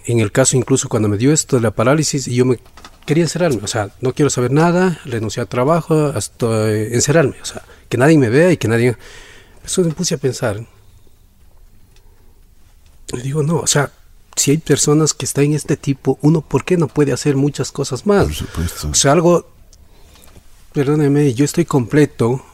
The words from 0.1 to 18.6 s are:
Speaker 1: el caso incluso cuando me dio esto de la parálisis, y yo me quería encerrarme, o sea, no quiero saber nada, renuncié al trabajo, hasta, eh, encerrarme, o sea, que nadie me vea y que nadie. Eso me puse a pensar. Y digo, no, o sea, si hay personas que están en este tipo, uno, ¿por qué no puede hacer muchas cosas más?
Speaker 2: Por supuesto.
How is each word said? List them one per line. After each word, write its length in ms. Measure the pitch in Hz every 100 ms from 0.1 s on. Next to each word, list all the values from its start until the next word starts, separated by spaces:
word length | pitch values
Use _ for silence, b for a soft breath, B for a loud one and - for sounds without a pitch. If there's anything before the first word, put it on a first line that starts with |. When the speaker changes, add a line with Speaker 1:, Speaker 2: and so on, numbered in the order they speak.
| 117
Speaker 1:
el 100 | 104
caso 240 | 135 131 131
incluso 320 | 113 135 127
cuando 180 | 117 107
me 80 | 101
dio 160 | 131
esto 240 | 151 - 127
de 60 |
la 80 | 113
parálisis, 580 | - 117 160 143 143 123
y 60 |
yo 100 | 123
me 140 | 131 117 - - - - -
quería 180 | 151
encerrarme, 360 | 165 165 175 113
o 40 | 101
sea, 240 | 120 101 -
no 120 | 127
quiero 160 | - 143
saber 200 | 131 123
nada, 480 | 139 170 175 185 156
renuncié 360 | - 117 107 -
al 80 | 117
trabajo, 580 | 123 131 170 - 156 147
hasta, 560 | 110 - - 117 110 110
eh, 240 | 107 107
encerrarme, 420 | 120 151 156 139 -
o 40 |
sea, 180 | - - - b b
que 80 | 117
nadie 220 | 139 160
me 100 | 120
vea 220 | 131 180
y 40 | 165
que 120 | 107
nadie. 280 | 113 123 110 B B B B B B
Eso 180 | - -
me 100 | 170
puse 220 | 151 175
a 40 | 160
pensar. 460 | 135 123 120 101 117 - - - - _ _ _ - - - - - - - - - - - - - - - - -
Y 80 | 123
digo, 220 | 131 151
no, 140 | 147 160
o 80 | -
sea, 240 | - 127 - - - _
si 160 | - -
hay 80 | 151
personas 560 | - 139 - 147 151
que 100 | -
están 200 | 120 -
en 80 | 147
este 220 | 151 - 147
tipo, 420 | - 135 - 131
uno, 180 | 147 160
¿por 240 | - 139
qué 120 | - 180
no 120 | 147
puede 240 | - 139
hacer 240 | 127 151 135
muchas 360 | 143 - 127
cosas 340 | - 139 123 202
más? 180 | 202 76
Speaker 2:
Por 80 |
supuesto. 540 | 76 78 -